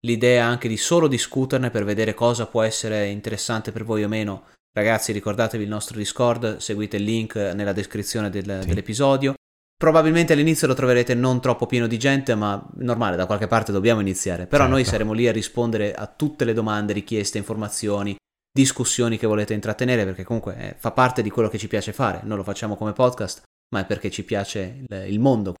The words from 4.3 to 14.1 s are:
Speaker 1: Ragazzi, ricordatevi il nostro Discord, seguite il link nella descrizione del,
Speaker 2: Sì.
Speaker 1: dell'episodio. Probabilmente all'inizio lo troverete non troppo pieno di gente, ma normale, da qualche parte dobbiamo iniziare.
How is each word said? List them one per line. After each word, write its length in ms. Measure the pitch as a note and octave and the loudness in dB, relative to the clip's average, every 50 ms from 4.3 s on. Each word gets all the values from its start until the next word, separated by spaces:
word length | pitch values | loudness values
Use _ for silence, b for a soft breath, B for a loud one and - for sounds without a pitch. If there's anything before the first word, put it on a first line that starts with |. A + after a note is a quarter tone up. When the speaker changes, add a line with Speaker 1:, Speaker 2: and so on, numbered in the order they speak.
| G2 F#2 b b b b _ _ _ | -6 -8 b b b b _ _ _
Speaker 1:
Ragazzi, 360 | G#2+ G#2 A2 A2+ G#2+ - - | 0 2 2 2 2 0 -2
ricordatevi 500 | G#2+ G#2 - G#2+ G2+ G#2+ A#2 G#2+ - A2+ G#2 | -4 -4 -2 -4 0 0 -2 -2 0 -4 -4
il 40 | G2+ | -4
nostro 260 | G#2+ G#2+ - - A#2 A2 | -4 -6 -6 -8 -6 -6
Discord, 580 | G#2 - - - B2 A#2+ A#2 A#2 A#2+ A2 G#2+ | -6 -6 -2 0 2 2 2 2 -2 -4 -4
seguite 400 | - - - A2 G2+ G#2+ G#2 - | -4 -6 -6 -4 -4 -4 -4 -2
il 60 | G2+ G2+ | -2 0
link 320 | G#2 A2+ A2+ A2 A2 - | 0 0 -2 -2 -4 -4
nella 380 | A2 G2+ G2 F2+ G2+ G#2 G2+ G2 | -4 -2 -2 -2 -2 -2 -2 -2
descrizione 580 | G2+ G2 - - G#2+ G2 - - A#2 G#2+ G2+ | -2 -4 -4 -6 -6 -6 -4 -4 -2 -4 -2
del, 260 | F#2 G2+ F#2 G2 G2 F#2+ | -4 -4 -6 -4 -6 -4
Speaker 2:
Sì. 60 | F#2+ F#2 | -2 -2
Speaker 1:
dell'episodio. 680 | E2+ G#2 F#2+ - A2 G#2+ C#3+ C#3 C#3 C3 C3+ C3+ C3+ - _ _ _ _ _ _ _ | -2 -2 -2 -4 -2 2 4 4 4 4 2 0 -2 -2 _ _ _ _ _ _ _
Probabilmente 560 | _ - D#3+ D#3 D#3+ D#3 D#3 D#3+ E3+ E3+ D#3 D#3+ | _ 2 6 6 6 6 6 6 4 6 6 6
all'inizio 320 | C#3+ D3 D#3+ D#3+ - - | 6 6 4 4 2 2
lo 80 | C#3 C3 | 2 2
troverete 400 | B2+ B2+ B2+ B2 B2 A#2+ A#2+ B2+ | 2 4 4 4 4 4 2 2
non 260 | A#2+ B2 C3 B2+ B2 | 2 2 2 2 2
troppo 260 | - C3 A#2+ - B2 | 2 0 0 0 0
pieno 180 | - - B2 A#2 | 0 0 0 0
di 140 | A2+ A#2 A2 | 0 -2 0
gente, 340 | A#2+ C#3 C#3 C#3 C3+ C3+ A#2 | 2 2 2 2 2 0 0
ma 260 | G#2 G#2 G#2 G2+ G2 - - - | 2 2 -2 -2 -4 -6 -12 -12
normale, 380 | - C3 A#2+ A#2 A#2 A#2+ G2+ F2+ | -6 -2 -2 0 0 0 0 2
da 120 | F2 F#2 | 0 0
qualche 180 | F2+ G#2 G2+ G#2+ | 0 0 -2 0
parte 260 | F#2+ A#2 A2+ G#2+ - | 2 2 2 2 2
dobbiamo 280 | G2+ G2 F#2+ A#2 A#2 G#2+ | 0 2 4 4 4 4
iniziare. 460 | G2+ G2 | 2 -2